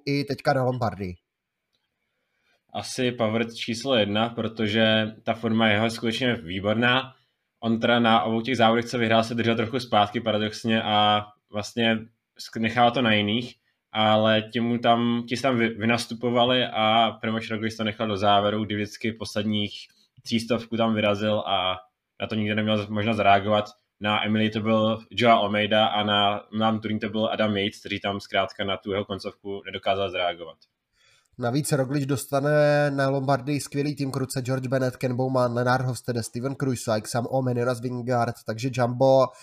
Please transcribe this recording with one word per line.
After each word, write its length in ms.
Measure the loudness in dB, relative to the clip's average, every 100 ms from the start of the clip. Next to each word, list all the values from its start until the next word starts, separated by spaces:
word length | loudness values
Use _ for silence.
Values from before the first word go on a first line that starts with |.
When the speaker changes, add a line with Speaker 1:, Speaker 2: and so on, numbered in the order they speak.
| -2
Speaker 1:
i 180 | -2
teďka 300 | -2 -2 0
na 100 | 2
Lombardii. 520 | 0 0 -4 -4 -8 -10 _ _ _ _ _ _ _ _ _ _ _ _ _ _ _
Speaker 2:
Asi 380 | -12 -8 -2 -2
favorit 440 | 0 0 0 -2 -6
číslo 400 | -8 -6 0 2
jedna, 340 | 2 0 0
protože 840 | -2 -6 -4 0 2 4 4 0 -4
ta 100 | -6
forma 340 | -4 0 2 4
jeho 180 | 4 0
je 40 |
skutečně 460 | -2 -4 -2 -2 -2
výborná. 800 | -6 -4 -2 2 2 0 -2 -14 _ _ _ _
On 200 | -2 0
teda 200 | 2 4
na 240 | 4 4
obou 180 | 2 -2
těch 160 | -2 4
závodech, 280 | 4 4 0
co 120 | -2
vyhrál, 260 | 2 2
se 120 | 2 0
držel 200 | 0 0
trochu 240 | -2 -4
zpátky 400 | 0 2 2 0
paradoxně 640 | -2 -2 -2 -4 0 0
a 420 | 2 4 4 2 -2 _ _
vlastně 480 | -10 -6 0 0 0 -4 _ _ -20
sk-, 220 | -12 -4
nechal 300 | -2 4 4
to 100 | 4
na 120 | 2
jiných, 420 | 2 0 -2 -6 -14 _ _ _
ale 500 | 0 2 4 4 2
ti 180 | 0 -4
mu 180 | -2 0
tam, 460 | 2 2 2 -2 -4
ti 80 | -4
se 40 |
tam 160 | 0 0
vy-, 160 | 0
vynastupovali 920 | 0 0 0 -4 -6 0 2 2 2 0
a 460 | 0 2 4 2 0
Primož 300 | -4 -4 -4
Roglič 240 | -4 -4 -4
to 80 |
nechal 240 | -6 -4 -4
do 100 | 0
závěru, 480 | 4 4 4 0 -2
kdy 100 | -4
vždycky 360 | -6 -6 -8
posledních 600 | -6 -6 -4 -2 -2 -4 -8 -20 _ _ _
třístovku 540 | -4 -4 0 -4 -2 -2
tam 160 | 0
vyrazil 500 | 2 0 0 0 -2 -2
a 300 | -2 -2 -4 -10 _ _ -10
na 60 | -6
to 80 | -4
nikdy 200 | -2 0
neměl 220 | 0 0
z-, 120 | -2
možnost 280 | -4 -2 2
zareagovat. 480 | 4 4 4 0 0 -10 _ _
Na 260 | -2 -2 0
Emily 240 | 2 2
to 100 | 0
byl 400 | 0 2 2 -2 -6
Joao 320 | 2 4 6
Almeida 420 | 4 0 2 4 4
a 180 | 2
na 380 | 2 2 2 0 -4
Milan 280 | 0 0 0
Turín 200 | -2 -4
to 100 | -4
byl 200 | -2 -2
Adam 260 | 0 0 0
Yates, 220 | -2 -4
kteří 200 | -8 -4
tam 200 | -4 -4
zkrátka 440 | -2 -2 -2 -4
na 140 | -4 -4
tu 140 | -4
jeho 140 | -4 -4
koncovku 560 | -8 -10 -12 -12 -12 -10
nedokázal 460 | -6 -2 -2 -2
zareagovat. 460 | -2 -4 -4 -12 -18 _ _ _ _ _ _ _ -6
Speaker 1:
Navíc 340 | -4 -2 0
Roglič 340 | -2 0 -2 -2
dostane 880 | -4 -2 -2 2 4 4 4 2
na 180 | 0 0
Lombardii 520 | 0 0 0 0 -6
skvělý 340 | -4 -4 -4 -4
tým 160 | -4
k 40 | -4
ruce: 260 | -4 -4
George 260 | -4 -4 -2
Bennett, 300 | -2 -2 -2
Ken 180 | -4 -2
Bowman, 380 | 0 2 0
Lennart 320 | 0 0 0 0
Hofstede, 380 | -4 -6 -6
Steven 320 | -6 -6 -6 -2
Kruijswijk, 520 | -2 -2 -2 -2 -2
Sam 200 | -4 -2
Oomen, 300 | -2 0 0
Jonas 240 | 0 -2
Vingegaard, 540 | -6 -6 -2 0 0 -4 -8
takže 240 | -6 -4
Jumbo 520 | 0 -2 4 6 6 4 -2